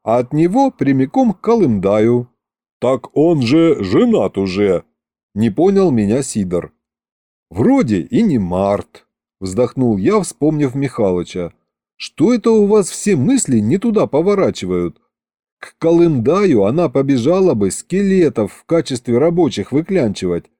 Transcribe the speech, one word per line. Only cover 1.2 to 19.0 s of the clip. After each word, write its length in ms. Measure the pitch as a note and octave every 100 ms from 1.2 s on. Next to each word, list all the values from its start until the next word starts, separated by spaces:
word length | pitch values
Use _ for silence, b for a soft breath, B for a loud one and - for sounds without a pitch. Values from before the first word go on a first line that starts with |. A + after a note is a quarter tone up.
| B3
к 60 | -
Колымдаю". 880 | G#3+ A#3 D3+ G#2 F#2+ G#2+ A2+ B2 A#2+ _ _ _ _ _
"Так 340 | A#2+ C3 -
он 280 | C#3 E3 D#3
же 400 | A#2 D#3+ E3 C#3
женат 540 | F#2+ C#3 A#3+ G3+ F#2+ G2
уже", 460 | G2 F#2 G2+ E2+ - _ _ _ _ G2+
не 120 | A2+
понял 420 | G2 F#3+ G3 F#3
меня 300 | A#2 G2+ B2+
Сидор. 500 | C#3 A2 F#2 E2+ D#2 _ _ _ _ _ _ _ _
"Вроде 520 | F2 F#3+ C#4 D3 F#2+
и 220 | - C#3+
не 160 | A3+ B2+
март", 680 | F2 F2+ G2 G2+ - - _ _ _ _
вздохнул 560 | F#2 F#2+ B2 C3+ B2 G2+
я, 240 | A2+ G#3+
вспомнив 540 | E3+ - D3+ D3+ C#3
Михалыча. 760 | C3+ C#3 - G2+ F2+ E2+ F#2 E2+ - _ _ _
"Что 400 | - - - F#3
это 160 | B3 A#3
у 160 | A3 G3+
вас 220 | G#3+ F#3
все 260 | - G#3
мысли 460 | D#3+ D#3+ C4+ - A#2
не 180 | G#2 F#3
туда 300 | A#3 G#3 -
поворачивают? 920 | C#3 F#3 G3 C3 - F#2 F2+ F2 - _ _ _ _ _ _
К 180 | - _
Колымдаю 840 | E3 E3+ E3+ C3+ A#2 F#3 G3 A2+
она 240 | G2 D#3 E3
побежала 680 | C#3 C#3 C3 B2 F#3 F#3
бы 160 | A#2 G2
скелетов 840 | - - F#3 G3 F#3+ D3+ A2+ G2+
в 120 | -
качестве 540 | - E3 - B2+